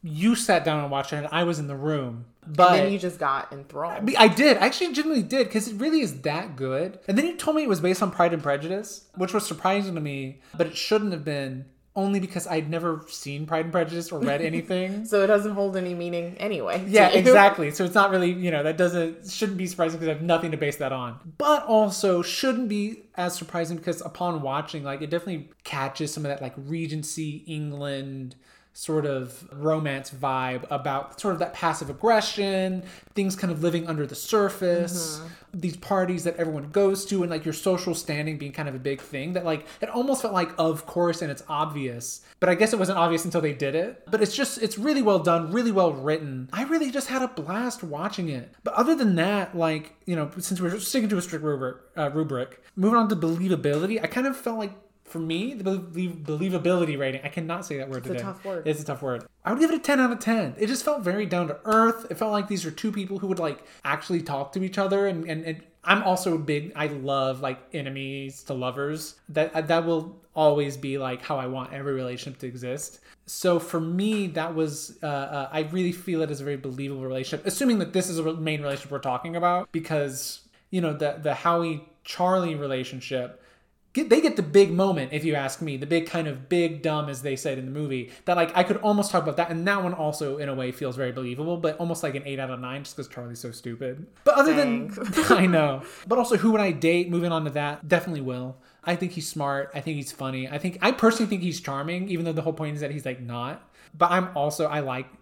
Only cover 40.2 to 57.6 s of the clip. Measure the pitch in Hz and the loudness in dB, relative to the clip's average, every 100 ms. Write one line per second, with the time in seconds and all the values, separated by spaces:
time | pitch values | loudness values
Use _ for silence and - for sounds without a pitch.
40.2 | 226 190 170 - 160 156 - - 175 165 | 2 0 0 2 2 2 -2 2 2 2
41.2 | 156 135 - 151 156 147 131 120 117 - | -4 -6 -4 -2 -2 -2 -6 -6 -10 -12
42.2 | - _ 180 175 214 220 185 190 170 165 | -16 _ 4 6 4 4 2 4 4 4
43.2 | 175 175 156 135 139 151 190 - - 208 | 0 0 0 0 -2 0 -2 -6 -2 2
44.2 | 202 240 277 - 220 214 254 285 214 190 | 2 2 -2 0 -4 -2 0 4 6 6
45.2 | 165 170 160 202 233 190 175 139 135 160 | 6 2 2 0 2 4 4 2 0 -2
46.2 | 147 131 131 196 269 320 294 277 269 262 | -2 -8 -6 -6 0 0 0 -2 -2 -2
47.2 | 254 254 147 190 247 - 170 147 190 208 | -2 -4 -6 -4 -4 -6 -8 -6 -6 -4
48.2 | 170 135 117 _ - - 247 320 226 175 | -4 -4 -8 _ -2 2 4 4 4 4
49.2 | 175 208 - 175 165 156 156 _ - 170 | 4 2 -2 0 0 0 -6 _ -4 -2
50.2 | 147 180 175 185 180 196 190 269 214 202 | -2 -4 -4 -2 -2 -2 -2 0 2 0
51.2 | 175 160 151 143 127 127 - - 147 147 | -2 -4 -2 -2 -2 -6 -14 -2 -2 0
52.2 | 156 131 131 - - - 196 233 220 196 | 0 -2 -6 -10 -14 0 4 6 4 2
53.2 | 165 165 185 170 143 147 180 220 170 - | 0 0 0 0 2 0 0 -2 -2 -2
54.2 | 269 254 - 226 202 196 _ _ - 165 | -2 -2 -6 -4 -6 -10 _ _ -14 -8
55.2 | 160 165 226 269 190 190 175 165 180 160 | -4 -2 -4 -4 -4 -4 -4 -4 -4 -6
56.2 | 151 151 185 180 170 180 165 143 135 135 | -6 -2 -2 0 2 2 2 0 -2 -4
57.2 | 143 147 165 170 | -6 -6 -6 -6